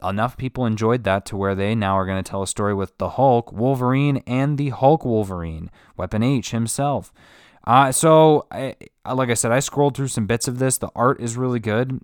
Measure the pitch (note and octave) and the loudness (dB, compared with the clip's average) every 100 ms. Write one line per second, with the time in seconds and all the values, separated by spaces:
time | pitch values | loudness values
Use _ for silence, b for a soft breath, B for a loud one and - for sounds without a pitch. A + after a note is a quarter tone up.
0 | F#2 G2 A#2+ - C3 B2+ A#2+ A2 A2 A#2+ | -6 -2 -4 -4 -8 -4 -2 0 0 0
1 | G2 G2 - G2 G2 F#2+ G2+ A2+ G2 G2 | 0 -2 -2 -4 -2 0 0 0 0 0
2 | F#2+ F#2+ F#2+ G2 F#2+ - G#2 G2 F#2+ - | 0 -4 -4 -6 -6 -2 -2 -2 -4 -6
3 | F2+ - C3+ A#2+ - G2 B2+ C3 B2+ C3+ | -6 0 2 2 -2 -4 -2 0 0 0
4 | C#3+ C3+ - B2+ C#3 D3 C#3+ A2+ C3 D#3+ | 0 -2 -2 -2 -2 -2 -4 2 2 4
5 | B2+ A2 G2 F2+ E2 D#2+ F2 - b b | 2 0 -2 -6 -8 -10 -14 -18 b b
6 | F2 G#2+ B2 C3+ - A#2 A#2 - C#3+ B2 | -6 -2 0 0 -2 -4 -4 -2 -2 -4
7 | - _ b b b b - B2+ C3+ C3 | -6 _ b b b b 4 4 6 4
8 | D#3+ D#3 D#3 D3+ - G2+ C3 - - _ | 6 8 8 4 0 -10 -10 -12 -20 _
9 | - B2+ B2+ A#2 A#2 B2 - C#3+ C#3+ C3 | -6 -2 0 0 2 0 0 0 0 0
10 | C3+ - G2+ A#2 - B2 C3 - F#2+ - | -4 -2 0 0 -2 -2 -2 -2 -4 0
11 | A#2+ - A#2+ A#2 B2+ B2 G#2+ G#2+ C3 C3 | 0 0 -4 -4 -2 -2 0 -2 -2 -6